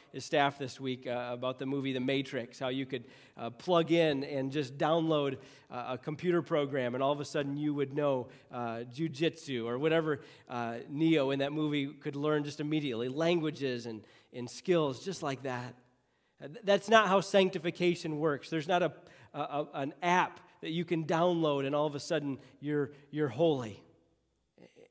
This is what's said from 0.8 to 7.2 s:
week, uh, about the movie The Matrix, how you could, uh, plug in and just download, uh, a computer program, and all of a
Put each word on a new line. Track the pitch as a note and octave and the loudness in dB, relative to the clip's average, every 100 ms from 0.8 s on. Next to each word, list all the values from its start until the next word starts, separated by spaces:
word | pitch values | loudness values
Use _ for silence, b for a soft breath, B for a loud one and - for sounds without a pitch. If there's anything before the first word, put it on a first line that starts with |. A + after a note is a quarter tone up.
week, | C3+ B2+ C3 | -6 -6 -4
uh, | A#2+ B2 | -6 -4
about | B2 B2+ C3 | -6 -6 -4
the | C3+ | -4
movie | C#3 C3+ | -2 -2
The | C3 | -2
Matrix, | B2+ C#3 C3+ C3+ A#2 - | 0 0 -2 -6 -8 -6
how | C3 | -6
you | C3 C3 | -4 -6
could, | B2+ A#2 B B B | -8 -10 B B B
uh, | A#2 | -12
plug | A#2+ - E3+ D#3 | -8 2 4 4
in | E3 D#3+ C#3 | 4 4 2
and | C#3+ C#3 C3+ | -2 -4 -2
just | C#3 C3 C3+ | -2 -4 0
download, | D#3 E3 D#3+ D#3 C#3 B2+ B B B | 2 2 2 2 0 -4 B B B
uh, | B2 A#2 | -10 -8
a | B2+ | -8
computer | - C3 F3 F3 | -8 -4 0 0
program, | D3 D#3+ C#3+ C#3 B2 | 2 0 0 -2 -2
and | B2+ | 0
all | C3+ | 0
of | |
a | D3 | 0